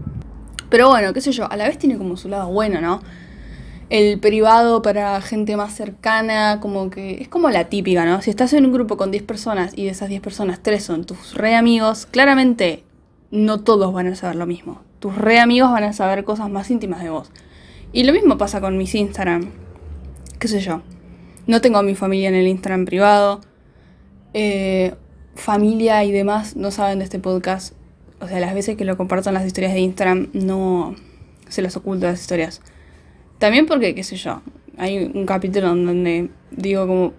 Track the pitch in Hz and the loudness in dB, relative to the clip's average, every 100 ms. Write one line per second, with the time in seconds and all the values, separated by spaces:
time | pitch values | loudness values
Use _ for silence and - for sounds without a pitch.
0 | - - - - - - - 233 262 240 | -10 -12 -14 -16 -18 -16 2 6 8 6
1 | 196 254 277 240 202 208 233 - 285 214 | 4 -2 -2 -2 -4 -2 -2 0 0 0
2 | 185 180 185 202 180 196 214 170 170 196 | -4 -8 -6 -6 -2 0 0 0 -2 -4
3 | - - - - - - - - - 220 | -6 -20 -20 -18 -18 -18 -18 -16 -2 4
4 | 208 208 208 214 220 226 233 226 220 202 | 4 4 2 4 6 6 6 4 2 0
5 | 202 196 - 214 208 208 208 208 208 190 | -2 -4 -4 -4 -2 -4 -6 -8 -12 -6
6 | 220 220 220 214 214 208 202 196 190 196 | 0 0 0 0 0 0 -4 -4 -6 -8
7 | 196 185 254 349 311 190 165 202 190 175 | -10 -10 -6 0 2 2 0 -2 2 2
8 | 170 190 214 208 254 294 262 247 214 202 | 2 0 0 0 4 4 4 4 0 -2
9 | 196 208 208 214 240 202 175 196 196 185 | -2 -4 -6 -8 -4 -2 -2 -4 -8 -6
10 | 202 196 196 190 196 180 220 208 208 165 | -8 -8 -8 -6 -4 -2 -2 -2 -2 -6
11 | 175 180 - - 220 233 233 233 220 220 | -6 -12 -12 -2 2 4 4 4 2 -2
12 | - 240 277 269 254 233 180 - _ _ | -2 4 6 6 4 2 0 -2 _ _
13 | _ _ - 208 214 214 214 214 185 185 | _ _ -6 0 0 2 4 4 4 0
14 | 180 185 180 165 175 170 - - - - | -4 -4 -6 -6 -6 -8 -10 -18 -20 -12
15 | 202 196 220 233 240 247 254 233 208 208 | -8 0 4 6 6 6 4 4 0 -2
16 | 190 196 202 214 202 196 196 233 202 180 | -2 -2 -2 -4 -4 -6 -4 -4 -4 -8
17 | 170 156 - - - - - - - 240 | -8 -8 -10 -20 -20 -20 -20 -20 -6 2
18 | 254 370 381 214 202 202 190 190 185 220 | 4 6 4 4 0 -2 -2 -2 -2 -2
19 | 202 202 185 170 180 - - - - - | -2 -2 -2 -2 -4 -12 -20 -18 -16 -16
20 | - - - - 220 208 185 165 - - | -16 -18 -18 -8 -4 -2 -4 -6 -10 -20
21 | - - - - - 226 247 208 202 196 | -20 -20 -20 -10 0 4 4 4 2 0
22 | 196 190 196 185 185 185 190 185 180 185 | -2 0 2 2 2 0 -2 -2 0 2
23 | 202 208 202 202 - _ _ _ - - | 4 6 4 0 -10 _ _ _ -20 -20
24 | - - - 214 208 196 190 190 185 - | -20 -20 -10 -4 -2 -2 0 0 -2 -4
25 | - - - - - 208 214 220 226 214 | -20 -20 -20 -8 -2 2 2 2 2 4
26 | 202 196 196 214 214 - 196 196 196 196 | 2 2 0 -2 -4 -6 -6 -2 -2 -2
27 | 190 185 185 185 185 190 - - - _ | -6 -6 -4 -2 -2 -6 -8 -20 -20 _
28 | - - 180 185 180 196 196 208 190 185 | -20 -16 -8 -4 -4 -4 -4 -4 -4 -4
29 | 185 190 196 190 190 185 185 190 185 190 | -2 -2 0 -2 -2 -2 -2 0 0 0
30 | 190 185 - 196 190 190 185 180 165 190 | 0 0 -2 -4 -2 0 0 0 -2 -10
31 | - - - - - - 185 185 202 190 | -20 -20 -20 -20 -12 -6 -6 -6 -6 -2
32 | 180 180 - 175 160 - - - - - | -2 -4 -4 -4 -4 -8 -20 -20 -20 -20
33 | - - - - 208 247 320 311 196 220 | -20 -20 -16 0 2 4 4 2 0 -2
34 | 185 185 170 - - - _ - 185 196 | -8 -10 -8 -10 -12 -20 _ -8 -4 -4
35 | 175 196 190 190 190 202 185 175 180 175 | -4 -4 -2 -2 -2 0 0 0 0 0
36 | 175 170 175 - - - 190 196 185 185 | 0 -2 -4 -10 -16 -8 -2 -2 0 0
37 | 175 | 0